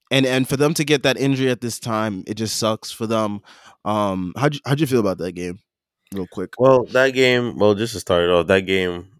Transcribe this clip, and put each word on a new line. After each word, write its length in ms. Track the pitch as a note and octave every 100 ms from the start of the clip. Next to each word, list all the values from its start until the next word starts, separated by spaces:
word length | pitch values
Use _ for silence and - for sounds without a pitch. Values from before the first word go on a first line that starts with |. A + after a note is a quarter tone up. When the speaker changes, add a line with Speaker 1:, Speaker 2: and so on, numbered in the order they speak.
| -
Speaker 1:
and, 140 | C3+
and 240 | C3 C3 B2+
for 80 | C3+
them 160 | D3
to 120 | E3
get 180 | D3 D3
that 160 | C3+ B2
injury 320 | C3+ C3+ C3
at 100 | B2
this 180 | A#2+ -
time, 460 | A#2+ A2 A2 F#2+ -
it 80 |
just 220 | G#2 A2 -
sucks 340 | A2 A2 -
for 160 | - A2
them. 360 | A2+ G#2+ G#2 - - - _
Um, 480 | - G#2+ G#2 F#2+ F2+ -
how'd 180 | C#3
you, 60 | C#3+
how'd 160 | - C#3
you 60 | D3
feel 140 | B2+
about 180 | G2+ F2+
that 140 | F2
game, 280 | F2 F2+ F#2 _ _ _ _ _
real 140 | G2 F2+
quick? 280 | - F2+ -
Speaker 2:
Well, 280 | B2+ C3 A2+
that 240 | B2 C3+
game, 460 | B2+ B2+ B2 A#2+ C#2
well, 180 | G#2
just 180 | G2+ A#2
to 80 | G#2+
start 240 | - F2
it 60 | F2
off, 160 | F2 E2
that 180 | G2 F#2
game, 460 | F#2+ F#2 F2 F#2 _